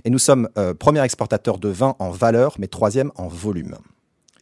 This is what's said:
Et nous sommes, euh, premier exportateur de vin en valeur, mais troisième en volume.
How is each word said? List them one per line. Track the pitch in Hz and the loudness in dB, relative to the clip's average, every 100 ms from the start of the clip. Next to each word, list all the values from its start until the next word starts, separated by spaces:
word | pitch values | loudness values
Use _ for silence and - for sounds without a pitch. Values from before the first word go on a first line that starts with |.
Et | 117 | 0
nous | 127 | 2
sommes, | - 131 113 - | 4 4 2 -2
euh, | 92 | -2
premier | 85 147 151 | 0 2 2
exportateur | 131 - 107 107 117 98 | 2 -2 -2 -2 -2 -4
de | 101 | -4
vin | 95 131 - | 0 -2 -2
en | 92 | -6
valeur, | 92 117 113 143 - | 0 2 4 2 -2
mais | 95 | -8
troisième | - 107 131 139 - | 0 0 2 -2 -4
en | 90 | -10
volume. | 85 104 90 67 - _ _ _ _ _ _ | -8 -6 -6 -8 -14 _ _ _ _ _ _